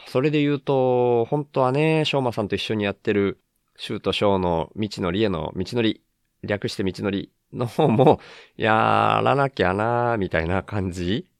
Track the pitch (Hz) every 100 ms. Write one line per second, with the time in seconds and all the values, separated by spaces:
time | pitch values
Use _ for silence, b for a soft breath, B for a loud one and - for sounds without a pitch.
0 | - 127 151 151 143 143 - 135 127 123
1 | 123 120 113 147 143 139 127 139 156 160
2 | 151 139 127 113 101 98 - 110 101 -
3 | - 101 98 - _ _ _ - - 107
4 | 98 90 104 95 90 82 76 - 104 -
5 | 92 95 107 85 76 85 92 120 110 -
6 | _ _ _ _ 107 101 117 - 95 90
7 | 101 98 - _ _ - 120 - 147 113
8 | 135 120 B B B - 110 110 110 107
9 | 107 107 113 135 135 - 90 95 113 120
10 | 120 113 90 82 82 92 - 101 92 90
11 | 87 117 -